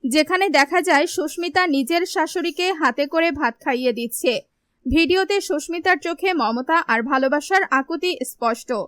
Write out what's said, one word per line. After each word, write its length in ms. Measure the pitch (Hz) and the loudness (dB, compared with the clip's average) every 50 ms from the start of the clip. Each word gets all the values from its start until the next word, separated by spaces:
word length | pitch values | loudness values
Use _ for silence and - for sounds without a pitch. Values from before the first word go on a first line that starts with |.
| - | -4
যেখানে 420 | 262 233 311 302 302 370 370 392 392 294 | 0 2 2 2 2 2 0 2 2 4
দেখা 220 | 285 277 277 339 359 302 370 | 2 2 4 2 0 2 4
যায় 160 | 320 285 311 349 - | 4 4 2 2 -2
সুস্মিতা 480 | - 294 302 - - 339 349 294 370 359 349 285 | -4 -4 -4 -4 -6 -6 -2 0 0 2 2 2
নিজের 280 | 277 269 233 339 339 349 370 - | 0 0 2 0 0 0 0 0
শাশুড়িকে 540 | 370 311 330 - 370 330 339 320 - 359 370 392 311 | -2 -2 -2 -2 -4 -4 -4 -2 -2 -2 -2 0 0
হাতে 220 | 311 262 - - 285 285 330 | 0 0 2 0 -2 0 0
করে 160 | 330 330 339 285 285 | 0 2 0 0 0
ভাত 140 | 302 233 233 _ - | -2 -4 -4 _ -4
খাইয়ে 280 | 311 254 247 254 247 226 226 | -4 -2 0 0 0 0 0
দিচ্ছে। 340 | 233 226 - - - 269 226 - - _ _ _ _ _ _ _ _ | -4 -6 -6 -2 -2 0 -2 -2 -6 _ _ _ _ _ _ _ _
ভিডিওতে 520 | 254 262 320 330 269 359 381 381 - 403 403 370 | 0 2 2 4 4 2 2 2 0 0 -2 0
সুস্মিতার 500 | - 370 302 - - 330 349 311 370 359 - - | -2 -4 -4 -4 -4 -8 -2 2 2 0 2 0
চোখে 240 | 339 339 - - 381 370 311 | -6 -6 -2 -2 0 0 2
মমতা 360 | 240 214 226 240 254 - 320 339 320 - | 0 0 -2 -4 -2 0 0 0 2 2
আর 80 | 233 226 226 262 | 0 0 0 0
ভালোবাসার 520 | 262 262 262 269 285 294 285 - 381 381 392 - 269 269 | 0 0 2 2 0 0 -2 0 0 0 2 2 0 0
আকুতি 320 | 269 - 330 330 359 359 339 - 254 - | 0 -2 -4 -2 -2 -2 -2 -2 -6 -10
স্পষ্ট। 380 | - _ 240 226 233 240 - - 254 214 180 | -6 _ -2 -2 -2 -2 -4 -6 -4 -4 -4